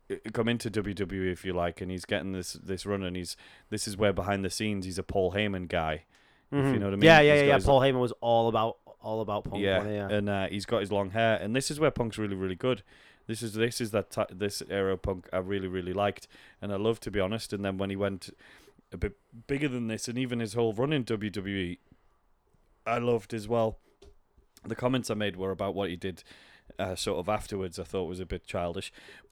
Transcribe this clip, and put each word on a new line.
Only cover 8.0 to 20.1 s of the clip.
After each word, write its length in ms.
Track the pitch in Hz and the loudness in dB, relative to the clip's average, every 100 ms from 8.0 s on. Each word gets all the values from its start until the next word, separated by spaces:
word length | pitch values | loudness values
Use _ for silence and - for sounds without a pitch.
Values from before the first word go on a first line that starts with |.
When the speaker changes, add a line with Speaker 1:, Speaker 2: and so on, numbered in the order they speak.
| 120 - | 0 0
Speaker 2:
all 260 | 117 117 113 | 2 4 4
about 300 | 110 113 - - - | 2 0 -2 -14 -14
all 200 | 107 110 | -6 -4
about 220 | 104 104 - | -2 -4 -4
Punk, 160 | 98 | -2
Speaker 1:
Yeah, 160 | 98 95 | 2 2
Speaker 2:
wasn't 120 | 104 | 2
he? 40 | 104 | -2
Yeah. 120 | 98 | 0
Speaker 1:
and, 200 | 104 101 | 0 0
uh, 180 | 98 95 | 0 -2
he's 180 | 101 - | -4 -2
got 140 | 113 | -2
his 100 | 98 | 0
long 200 | 101 98 | 0 0
hair, 260 | 110 113 101 | 2 2 2
and 140 | 98 127 | 0 -2
this 160 | - | -2
is 80 | 147 | 0
where 120 | 151 | 0
Punk's 260 | - 117 110 | 2 -2 -2
really, 180 | 104 95 | -4 -2
really 200 | 92 90 | -2 -2
good. 280 | 127 110 - - - - - | 0 -2 -6 -20 -20 -18 -10
This 140 | 113 | -8
is, 100 | 117 | -6
this 260 | 110 117 - | -2 -2 0
is 100 | 113 | -2
that 200 | 104 - | 0 0
ti-, 220 | - 101 | -2 -4
this 280 | 92 101 - - | -2 -4 -4 -4
era 240 | 98 95 | 0 0
of 80 | 95 | 0
Punk 260 | 104 92 - | -2 -4 -4
I 60 | 92 | -4
really, 300 | 92 101 92 | -2 -2 -2
really 260 | 92 90 | -4 -2
liked, 340 | 95 101 - - - - - | 0 0 -2 -12 -20 -20 -12
and 100 | 101 | -6
I 20 | 98 | 0
loved, 280 | 110 113 | 0 0
to 80 | 113 | -4
be 80 | 98 | -2
honest. 340 | 95 110 - | -2 -2 -4
And 100 | 101 | -4
then 140 | 101 95 | -2 -2
when 120 | 98 | -4
he 60 | 98 | 0
went 340 | 101 98 - - - - - _ _ | -2 -2 -10 -20 -20 -20 -20 _ _
a 60 | 87 | -6
bit 180 | 104 - _ 117 - | -6 -6 _ -18 -6
bigger 200 | 139 147 | -2 0
than 200 | 123 113 | -2 -2
this, 200 | 110 | -4
and 100 | - | -4